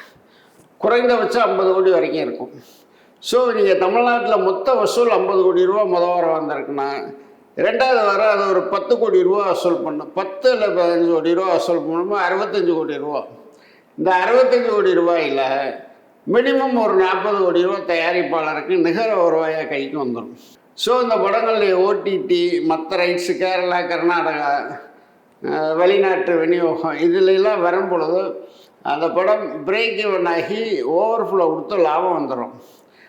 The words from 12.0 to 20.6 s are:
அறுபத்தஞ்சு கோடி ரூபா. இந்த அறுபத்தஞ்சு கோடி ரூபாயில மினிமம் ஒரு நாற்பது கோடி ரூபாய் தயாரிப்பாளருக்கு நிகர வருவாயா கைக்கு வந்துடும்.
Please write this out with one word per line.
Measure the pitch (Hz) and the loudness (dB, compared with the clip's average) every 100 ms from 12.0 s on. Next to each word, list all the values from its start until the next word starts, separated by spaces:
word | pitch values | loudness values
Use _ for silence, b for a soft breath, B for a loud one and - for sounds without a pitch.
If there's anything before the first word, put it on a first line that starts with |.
| 185 202 180 | -2 -2 0
அறுபத்தஞ்சு | 190 214 208 175 | -2 -2 0 0
கோடி | 160 160 143 | 0 -2 -6
ரூபா. | 147 143 - - - - b b b - | -6 -6 -8 -14 -20 -20 b b b -4
இந்த | 160 | 0
அறுபத்தஞ்சு | 185 196 247 254 247 233 | 2 4 4 4 4 2
கோடி | 208 185 | 2 2
ரூபாயில | 170 170 170 147 135 131 135 131 117 - - _ _ - | 4 2 2 0 -2 -2 -2 -4 -8 -14 -20 _ _ -2
மினிமம் | 226 262 269 262 247 | 0 2 2 2 0
ஒரு | 214 | 2
நாற்பது | 190 185 185 208 202 | 2 2 0 0 0
கோடி | 180 170 | 2 2
ரூபாய் | 180 196 185 | 0 -2 -2
தயாரிப்பாளருக்கு | 165 165 175 147 160 156 151 147 185 | -2 0 -2 -2 -2 -2 -4 -2 0
நிகர | 165 180 226 | 2 0 0
வருவாயா | 196 170 160 160 160 151 | 2 2 2 0 -4 -4
கைக்கு | 143 139 151 | -6 -6 -6
வந்துடும். | 131 117 104 - B B | -6 -8 -10 -16 B B